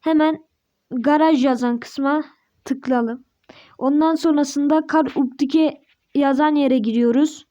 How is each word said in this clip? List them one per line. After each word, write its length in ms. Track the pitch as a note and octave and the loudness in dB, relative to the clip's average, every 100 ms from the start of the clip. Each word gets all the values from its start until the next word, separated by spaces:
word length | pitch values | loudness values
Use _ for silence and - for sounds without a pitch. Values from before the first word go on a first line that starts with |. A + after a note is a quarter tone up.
hemen 360 | D#4+ D#4+ D#4 D#4 _ _ _ _ _ | 0 2 2 -2 _ _ _ _ _
garaj 540 | B3 A#3 D4+ D#4+ D4+ C4+ | -4 0 2 2 2 2
yazan 340 | A#3+ A#3+ A#3+ | 0 -2 -4
kısma 440 | - - C#4 D4+ D4+ _ _ _ - | -8 -6 -2 -2 -4 _ _ _ -8
tıklayalım. 580 | C4+ B3+ B3+ A#3 B3 _ _ _ - - _ | -8 -2 -2 -2 -8 _ _ _ -20 -20 _
Ondan 380 | C4 D4 D#4+ D#4+ | -2 2 0 0
sonrasında 720 | E4 D4 C#4+ C#4+ C#4+ D#4 D#4 | 0 0 -2 -2 0 0 0
Kar 200 | D#4+ C#4 - | -2 0 -2
Updike 680 | C4 - C#4 D#4+ D#4 - _ _ _ C#4+ | -4 -2 -2 0 0 -2 _ _ _ -2
yazan 400 | C#4 C4+ D4+ D4+ | 0 2 0 2
yere 220 | C#4 B3+ | 2 0
giriyoruz. 680 | G#3+ A3+ A#3+ A#3+ D4+ - _ | 0 0 2 2 0 -2 _